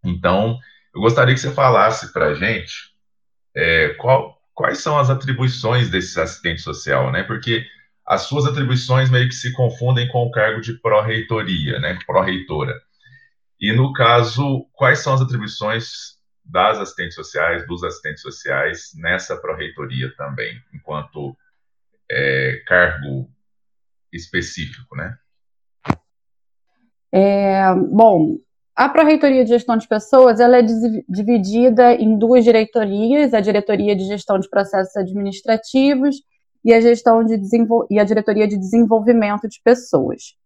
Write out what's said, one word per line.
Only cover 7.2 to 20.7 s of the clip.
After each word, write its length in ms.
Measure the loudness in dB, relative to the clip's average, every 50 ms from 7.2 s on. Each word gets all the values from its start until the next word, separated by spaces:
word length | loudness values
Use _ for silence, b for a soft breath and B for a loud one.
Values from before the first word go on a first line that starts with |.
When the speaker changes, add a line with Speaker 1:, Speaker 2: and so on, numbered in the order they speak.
Speaker 1:
Porque 400 | -6 -6 -10 -8 -4 -4 -4 -4 b b b b b b _ _ _
as 160 | -4 -4 -4
suas 240 | -2 -4 -4 -2 -2
atribuições 640 | -2 -2 -4 -4 -2 -2 -4 -2 0 0 0 2 2
meio 180 | 2 0 0 -2
que 60 | -4
se 180 | -8 -10 -10
confundem 560 | -4 -2 -2 -2 -2 -4 -2 -2 -2 -2 -2 -2
com 160 | -4 -4 -4
o 60 | -2
cargo 320 | -2 -2 -2 -2 -2 -6
de 100 | -10 -10 -12 -6
pró-reitoria, 1000 | -2 2 2 2 2 0 -4 -6 -4 -4 -6 -6 -4 -4 -6 -4 -4 -6 -6 -6
né? 180 | -6 -6 -8 -8 -10
Pró-reitora. 680 | -2 0 0 0 0 -4 -6 -8 -8 -6 -6 -6 -6 -8 -12 _ _ b b b b b b b b b b _ _ _ _
E, 140 | -4 -2 0
no 180 | 2 0 0
caso, 760 | 0 0 2 4 4 4 2 0 -2 -4 -2 -2 -4 -6 -8 _
quais 280 | _ 0 0 0 2 0
são 120 | 0 -2
as 80 | 0 0
atribuições 960 | 0 -2 -4 -8 -8 -10 -10 -8 -6 -6 -6 -6 -8 -12 -16 -18 -18 -20 _ _ _ _ _ _
das 360 | _ -6 -2 0 0 0 0 -2
assistentes 360 | -6 -10 -10 -12 -12 -10 -12
sociais, 520 | -16 -18 -10 -6 -4 -2 -2 -4 -6 -8
dos 180 | -12 -12 -10 -10
assistentes 380 | -10 -12 -12 -14 -14 -14 -14
sociais, 680 | -18 -20 -20 -14 -8 -6 -4 -4 -4 -4 -6 -10 -16 -20 _
nessa 420 | -10 -6 -6 -6 -6 -6 -10 -12
pró-reitoria 720 | -10 -8 -10 -10 -10 -12 -14 -12 -14 -14 -10 -8 -8 -8 -10 -10
também, 420 | -14 -14 -12 -10 -10 -12 -12 -12 -18 _ _